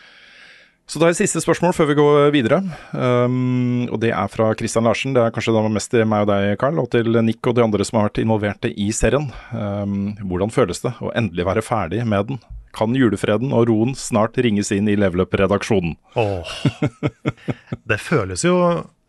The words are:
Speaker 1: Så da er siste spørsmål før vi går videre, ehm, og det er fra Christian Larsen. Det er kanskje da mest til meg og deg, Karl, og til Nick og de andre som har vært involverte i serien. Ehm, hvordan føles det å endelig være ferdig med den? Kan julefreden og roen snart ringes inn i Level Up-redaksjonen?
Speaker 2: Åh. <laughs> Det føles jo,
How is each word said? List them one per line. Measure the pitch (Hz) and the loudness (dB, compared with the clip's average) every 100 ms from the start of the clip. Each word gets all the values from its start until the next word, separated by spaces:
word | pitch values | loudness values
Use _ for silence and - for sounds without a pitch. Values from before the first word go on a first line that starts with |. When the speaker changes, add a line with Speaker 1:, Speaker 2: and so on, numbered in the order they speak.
| - - - - - - _ _ - | -20 -20 -20 -20 -20 -20 _ _ -12
Speaker 1:
Så | 147 | 0
da | 165 | 2
er | 175 | 2
siste | 196 170 | 0 0
spørsmål | 165 - 170 | 0 0 2
før | 180 151 | 2 2
vi | 147 | 4
går | 147 147 147 | 6 6 4
videre, | 147 110 151 190 147 - | 4 4 2 0 -8 -10
ehm, | 143 127 123 123 127 127 123 123 123 123 | -4 0 2 2 0 0 0 0 0 -2
og | 110 | -2
det | 113 | -2
er | 90 98 | 0 -2
fra | - 110 | 0 0
Christian | 110 113 117 117 | 0 -2 0 2
Larsen. | 104 135 131 | 0 0 2
Det | |
er | 113 | 2
kanskje | 113 113 113 | 0 0 2
da | 107 | 2
mest | 107 - | 0 0
til | 120 110 | 2 2
meg | 107 104 | 2 2
og | |
deg, | 101 101 104 | 2 0 0
Karl, | 135 160 | -2 -2
og | 127 | 0
til | 120 113 113 113 | 0 2 2 2
Nick | 110 127 | 0 0
og | 120 | 2
de | |
andre | 113 104 | 2 2
som | 101 113 | 0 0
har | 104 | 0
vært | - | 0
involverte | 113 110 104 98 120 - | 0 0 -2 -4 -6 -2
i | 101 | -4
serien. | - 110 135 147 - - | 0 0 0 -2 -10 -12
Ehm, | 117 104 101 101 101 101 104 | -8 -6 -4 -4 -4 -4 -6
hvordan | 98 90 104 | -6 -2 -2
føles | 135 113 87 | 0 -2 -2
det | 127 - | -8 -8
å | 107 - | -6 -4
endelig | 107 85 | -2 -2
være | 90 92 - | -2 -2 -2
ferdig | 113 82 101 120 | -4 -4 -4 0
med | 101 107 | 0 -2
den? | 135 - - - | -6 -12 -20 -12
Kan | - 110 | -4 -2
julefreden | 131 117 98 - 107 131 | 2 2 0 0 0 0
og | 117 117 | 2 2
roen | 110 117 135 | 2 0 -2
snart | - 113 107 - | -2 0 0 0
ringes | 123 104 101 | 0 0 0
inn | 98 104 | 0 2
i | 104 | 2
Level | 98 87 92 | 2 0 0
Up-redaksjonen? | 95 95 98 - 104 85 - _ 123 | 0 2 0 0 0 0 -6 _ -4
Speaker 2:
Åh. | 107 95 87 - 139 - 143 - 156 - | -2 -4 -8 -6 -4 -2 -6 -4 -8 -6
<laughs> | - - - - - - - | -8 -8 -8 -10 -12 -10 -6
Det | 104 | -6
føles | - 147 95 92 170 | -2 -2 -2 -2 0
jo, | 180 175 170 - _ | 2 2 -2 -6 _